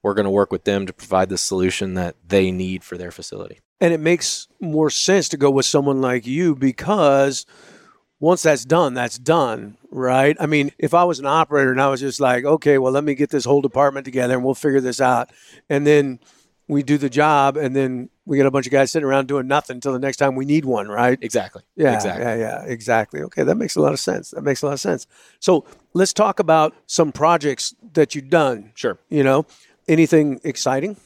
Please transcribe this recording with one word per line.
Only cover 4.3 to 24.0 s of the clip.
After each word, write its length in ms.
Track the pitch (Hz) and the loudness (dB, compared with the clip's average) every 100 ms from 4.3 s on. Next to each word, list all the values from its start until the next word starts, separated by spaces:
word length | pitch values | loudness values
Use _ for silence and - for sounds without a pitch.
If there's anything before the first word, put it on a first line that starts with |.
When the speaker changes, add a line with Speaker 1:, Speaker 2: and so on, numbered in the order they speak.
| - - _ | -8 -12 _
Speaker 2:
more 320 | 175 151 156 | -4 0 0
sense 380 | - - 196 151 | 0 0 0 0
to 80 | 143 | 0
go 120 | 139 | 2
with 180 | 135 127 | 2 2
someone 340 | 143 143 135 | 0 0 0
like 260 | 131 123 117 | 0 -2 -4
you 300 | 139 175 139 | -2 0 2
because 920 | 135 123 165 208 147 139 139 131 - _ - - _ _ _ _ | 0 0 -4 2 2 4 2 -2 -12 _ -20 -20 _ _ _ _
once 240 | 156 180 | 0 2
that's 220 | 160 139 | 2 0
done, 300 | 123 165 151 | 0 2 2
that's 240 | 127 120 123 | -2 -6 -6
done, 580 | 127 165 131 113 104 107 _ | 0 2 0 -4 -10 -18 _
right? 440 | 131 127 127 139 151 | -4 0 4 4 2
I 60 | 151 | 0
mean, 260 | 151 139 - | 0 0 -4
if 160 | 151 | 0
I 120 | 170 | 2
was 160 | 180 151 | 2 0
an 60 | 139 | 0
operator 440 | 156 156 147 135 | 0 2 2 2
and 100 | 127 | 2
I 80 | 139 | 2
was 120 | 131 | 0
just 180 | 139 120 | -6 -2
like, 260 | 131 123 | 0 0
"Okay, 340 | 139 156 147 139 | 2 2 4 4
well, 140 | 131 | 4
let 120 | 139 | 0
me 100 | 151 | -2
get 160 | 139 143 | -2 0
this 140 | 143 | -2
whole 160 | 123 143 | 2 2
department 420 | 135 131 143 139 | 2 2 2 0
together 300 | 135 127 123 | -6 -4 0
and 100 | 127 | 0
we'll 100 | 127 | -2
figure 260 | 131 151 135 | -2 0 0
this 200 | 127 120 | 0 0
out." 300 | 131 120 123 _ _ - _ | 0 0 -4 _ _ -20 _
And 180 | 143 147 | 0 4
then 320 | 147 139 123 _ _ _ _ - | 4 2 -6 _ _ _ _ -4
we 140 | 147 | -4
do 120 | 131 147 | 0 0
the 140 | 135 | 0
job, 460 | 127 151 147 139 139 | 0 2 4 2 0
and 180 | 135 | -2
then 340 | 135 135 127 127 _ | -2 -2 -4 -12 _
we 120 | - 139 | -4 0
get 100 | 135 | 2
a 40 | |
bunch 160 | 139 127 | 0 0
of 60 | |
guys 180 | 139 135 | 2 2
sitting 140 | 165 139 | 0 0
around 200 | 135 131 | 0 0
doing 200 | 143 131 | -4 0
nothing 260 | 147 - | -2 -4
until 180 | 123 139 | -8 -4
the 60 | 127 | -4
next 200 | 135 - | -4 0
time 180 | 139 131 | -2 0
we 80 | |
need 200 | 139 151 | 0 0
one, 240 | 135 113 101 | 0 -4 -4
right? 300 | 104 123 127 | 0 2 0
Speaker 1:
Exactly. 420 | 117 117 92 - _ - | -2 -4 -6 -16 _ 0
Speaker 2:
Yeah, 180 | 147 113 | 2 2
Speaker 1:
Exactly. 260 | 101 87 | -2 -4
Speaker 2:
yeah, 100 | 120 113 | -4 -4
yeah, 260 | 110 - | -6 -8
exactly. 560 | - 117 113 113 107 73 | -10 -10 0 0 0 -8
Okay, 220 | 76 - | -8 -2
that 140 | 131 202 | 0 0
makes 180 | - | -2
a 60 | - | 0
lot 120 | 143 | 0
of 60 | |
sense. 320 | 147 | 0